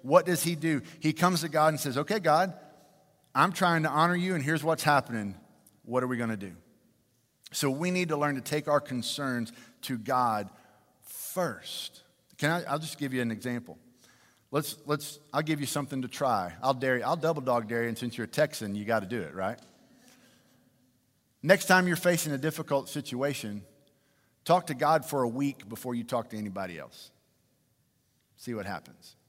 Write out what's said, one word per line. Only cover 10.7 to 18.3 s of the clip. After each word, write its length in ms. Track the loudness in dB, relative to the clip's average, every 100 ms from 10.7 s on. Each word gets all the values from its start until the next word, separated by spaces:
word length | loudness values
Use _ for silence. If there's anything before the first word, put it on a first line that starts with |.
| _ _ _
first. 1000 | -18 -14 -8 -4 -4 -4 -12 -12 -12 -16 _ _ _ -2
Can 120 | 0
I, 140 | 0
I'll 140 | -2 -4
just 200 | -4 -6
give 160 | -4
you 80 | 0
an 80 | -2
example. 480 | -2 -4 -6 -8 -20 _ _ -20 _ _ _ _
Let's, 260 | -2 -2 -10 -4
let's, 320 | -4 -4 -14 _
I'll 100 | -2
give 180 | 0 -2
you 60 | -2
something 360 | -4 -4 -6
to 60 | -6
try. 440 | -2 0 0 -2 -2
I'll 120 | 0
dare 240 | 2 2 2
you, 60 |
I'll 120 | 0 0
double 260 | 0 0
dog 260 | 0 0 0
dare 140 | -2
you, 60 | -2
and 100 | -4
since 180 | -6 -6
you're 100 |
a 20 |
Texan, 480 | -4